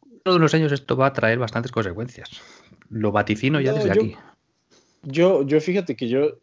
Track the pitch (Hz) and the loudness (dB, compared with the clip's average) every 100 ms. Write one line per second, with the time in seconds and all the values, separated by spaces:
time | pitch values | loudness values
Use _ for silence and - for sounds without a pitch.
0 | _ - - 180 156 160 156 143 135 127 | _ -6 0 4 4 2 0 -2 -2 0
1 | 135 135 110 117 117 117 117 - 104 87 | 0 2 0 0 -2 -4 -4 -4 -4 -6
2 | 123 - - - - - _ - _ 113 | -10 -14 -20 -20 -20 -20 _ -20 _ -4
3 | 107 104 104 104 131 151 131 143 208 104 | 0 0 0 -2 0 0 0 0 2 2
4 | - - - _ _ _ _ _ _ _ | 0 -4 -18 _ _ _ _ _ _ _
5 | 143 135 180 180 139 151 151 185 180 123 | -6 2 4 4 2 0 0 -2 -4 -6
6 | 120 127 147 - | -2 0 0 -4